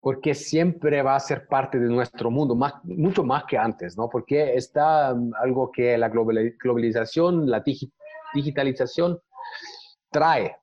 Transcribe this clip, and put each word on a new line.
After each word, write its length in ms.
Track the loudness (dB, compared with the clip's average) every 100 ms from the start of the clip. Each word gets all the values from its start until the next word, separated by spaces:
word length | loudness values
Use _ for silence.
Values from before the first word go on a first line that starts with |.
porque 340 | -2 -2 -2 -2
siempre 640 | -2 2 2 2 0 2
va 140 | 2 2
a 40 |
ser 280 | 0 -6 0
parte 320 | 0 0 0
de 80 | 2
nuestro 420 | 2 0 -2 -2
mundo, 260 | 0 2 2
más, 180 | 0 -2
mucho 400 | -10 0 0 2
más 220 | 0 0 0
que 120 | 0
antes, 400 | 0 -2 -10 -6
¿no? 120 | -4
Porque 440 | -4 0 0 2 0
está, 580 | 0 0 4 4 2 0
mm, 160 | -4 -2
algo 300 | -2 0 -2
que 260 | 0 2 2
la 120 | 2
globali-, 460 | 2 0 2 0 -2
globalización, 880 | 0 0 2 0 -2 0 2 2 2
la 140 | 0
digi-, 280 | -2 -4 -8 _ -20 -18 -8
digitalización 840 | -4 -4 -2 -2 0 -4 0 -2 -2 _ -16 -14 -14 -16 -20 -20 _ _
trae 460 | 0 2 2 0 -6